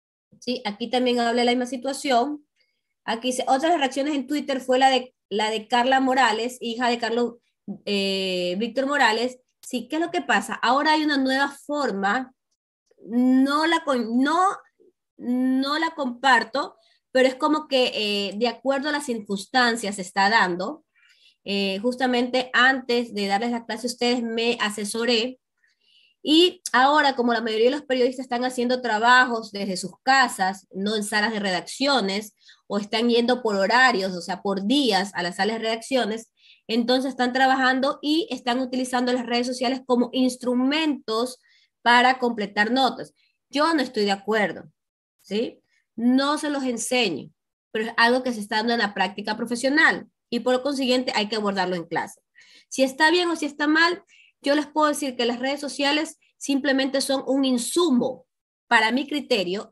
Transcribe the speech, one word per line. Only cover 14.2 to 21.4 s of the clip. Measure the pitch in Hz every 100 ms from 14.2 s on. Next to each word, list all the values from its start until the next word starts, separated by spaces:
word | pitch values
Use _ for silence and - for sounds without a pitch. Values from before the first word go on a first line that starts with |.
no, | 285 339 381 - _ _ _ _ _ _
no | 226 254 262 262 269 311
la | 320 320
comparto, | 254 240 269 233 - 262 - _ _ _ _
pero | 254 262
es | 254
como | 302 302 302
que, | 262 247
eh, | - 208 202 202 202
de | 233
acuerdo | 233 262 277 302
a |
las | 294 294
circunstancias | 226 208 202 - 262 240 226 196 202
se |
está | 180 196 196
dando. | 226 185 175 208 302 _ _ _ _ _ _